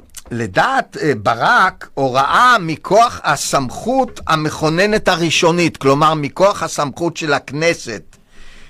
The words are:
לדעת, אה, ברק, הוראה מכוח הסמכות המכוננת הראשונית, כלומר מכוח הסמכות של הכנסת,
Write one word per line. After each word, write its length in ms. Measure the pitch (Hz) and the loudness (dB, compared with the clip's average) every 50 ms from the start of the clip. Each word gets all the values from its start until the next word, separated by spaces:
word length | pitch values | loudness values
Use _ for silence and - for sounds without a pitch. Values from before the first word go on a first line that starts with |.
| - - - - - - | -14 -18 -20 -20 -14 -10
לדעת, 680 | 123 117 117 95 92 151 185 247 269 262 - - - 214 | -8 -6 -6 -4 -2 0 0 0 0 -2 -4 -4 -6 -4
אה, 100 | 202 151 127 | -2 -2 0
ברק, 760 | 110 98 127 117 113 139 196 247 233 190 185 - - - - - | 0 0 -2 0 0 2 2 4 4 2 2 0 -4 -12 -10 -6
הוראה 640 | 139 135 131 120 135 139 143 165 202 247 254 247 214 | -2 -2 0 2 0 0 2 4 4 4 6 4 4
מכוח 600 | 170 160 151 - - - 180 220 226 - - - - | 2 -2 -6 -6 -2 2 4 4 4 4 2 -2 -2
הסמכות 960 | 175 147 - - - 170 143 131 120 - - - 220 262 269 254 254 - - - | -2 -2 -2 -2 -2 -2 -2 -2 -4 -6 -8 -4 -2 0 0 0 -2 -4 -8 -4
המכוננת 800 | - 160 156 156 151 - - 160 151 160 175 202 214 214 208 - | -2 0 0 0 -2 -4 -2 -2 0 2 2 2 2 2 0 2
הראשונית, 680 | 196 180 160 170 160 - - - 165 170 175 170 151 - | 0 0 2 0 0 2 2 2 2 2 2 0 0 0
כלומר 360 | - - 135 135 143 156 156 160 | 0 2 2 2 4 4 2 2
מכוח 500 | 156 143 131 - - 185 202 202 - 170 | 0 -4 -6 0 2 2 2 2 0 -6
הסמכות 540 | 160 - - - 131 - - 170 170 170 | -6 -4 -4 -4 -4 -4 -4 -4 -4 -4
של 160 | - 170 151 143 | -4 -4 -2 -2
הכנסת, 840 | 131 - - 131 151 165 170 160 - - - 107 98 - - - - _ _ - - - - - - - | -2 -4 -6 -6 -2 -2 -2 -2 -2 -6 -10 -12 -12 -12 -16 -20 -20 _ _ -20 -20 -20 -20 -20 -20 -20